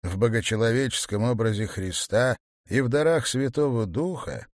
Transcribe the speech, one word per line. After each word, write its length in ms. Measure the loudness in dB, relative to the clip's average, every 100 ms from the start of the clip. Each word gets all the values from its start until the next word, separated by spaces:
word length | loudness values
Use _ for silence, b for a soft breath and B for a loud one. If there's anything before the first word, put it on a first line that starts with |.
| -6
В 120 | 2
богочеловеческом 1040 | 2 2 0 0 2 2 0 -2 -4 -2
образе 420 | 0 2 0 0 -4
Христа 680 | -6 -6 -6 0 2 2 -2 _ _ _
и 120 | 0
в 80 | 2
дарах 380 | 2 4 2 0
Святого 600 | 0 0 0 0 2 -2
Духа 600 | -2 -4 -4 -8 -10 -12